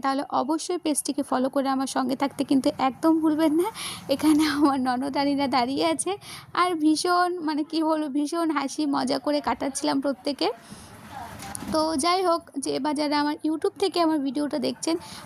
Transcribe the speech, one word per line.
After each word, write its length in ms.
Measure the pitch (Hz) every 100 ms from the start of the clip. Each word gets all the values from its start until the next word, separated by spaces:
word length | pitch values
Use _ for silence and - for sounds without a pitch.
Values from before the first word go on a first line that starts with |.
তাহলে 180 | 269 269 294 262
অবশ্যই 360 | 254 320 - 359
পেজটিকে 380 | 311 285 - 277 277
ফলো 180 | 254 262
করে 140 | 277 269
আমার 220 | 262 269 -
সঙ্গে 200 | 254 262
থাকতে 200 | 277 - 262
কিন্তু 180 | 277 277 285
একদম 340 | 262 254 320 320
ভুলবেন 300 | 320 302 320 311
না। 80 | 392 - - - -
এখানে 280 | - 302 302 311
আমার 240 | 285 294 269 254
ননদানিরা 600 | 247 277 277 285 277 277 262
দাঁড়িয়ে 280 | 240 277 330
আছে, 180 | 320 349 403 - - -
আর 160 | - 359
ভীষণ 560 | 339 302 302 359 349 359 359 311
মানে 160 | 302 311
কি 80 | 311
বলবো, 260 | 311 311 302
ভীষণ 400 | 269 294 339 330
হাসি 320 | 277 277 - 302
মজা 320 | 277 262 277
করে 200 | 294 294
কাটাচ্ছিলাম 560 | 262 247 277 269 294 277
প্রত্যেকে। 480 | 285 269 - 269 330 - - - - - - - - - - - -
তো 80 | 311 311 320
যাই 160 | 330 359 359
হোক, 140 | 339 - 277
যে 140 | 294 285
বা 60 | 285
যারা 240 | 294 294 294
আমার 160 | 294 302 302
YouTube 280 | 311 392 -
থেকে 160 | 392 349 330
আমার 120 | 311 277
ভিডিওটা 320 | 262 294 294
দেখছেন, 380 | 254 247 - 339 - -